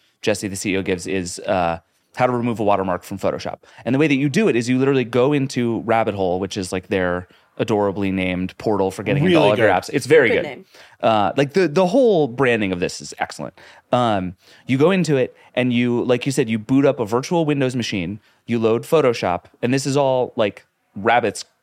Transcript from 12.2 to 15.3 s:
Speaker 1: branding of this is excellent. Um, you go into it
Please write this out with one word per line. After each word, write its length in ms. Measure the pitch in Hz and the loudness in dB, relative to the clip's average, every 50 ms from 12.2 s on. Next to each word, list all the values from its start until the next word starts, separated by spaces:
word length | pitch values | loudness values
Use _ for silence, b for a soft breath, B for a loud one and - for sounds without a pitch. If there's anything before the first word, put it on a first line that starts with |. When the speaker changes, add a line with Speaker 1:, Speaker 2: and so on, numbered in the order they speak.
| 147 120 | 2 0
Speaker 1:
branding 440 | 120 123 139 123 120 107 107 95 92 | 0 0 2 2 2 2 0 -2 -2
of 80 | 87 | -2
this 200 | 87 73 - - | -4 -4 -6 -8
is 140 | 73 - - - | -14 -12 -8 -8
excellent. 360 | - - - - 69 60 - - B B B B B B - | -8 -8 -8 -10 -12 -12 -14 -16 B B B B B B 0
Um, 440 | 123 123 117 107 98 92 90 90 - b b b b b | 2 2 2 0 0 -2 -4 -8 -12 b b b b b
you 100 | b 127 135 | b 0 4
go 120 | 147 175 | 4 4
into 260 | 196 185 165 151 147 | 4 2 2 2 2
it 180 | 135 123 - | 0 0 -2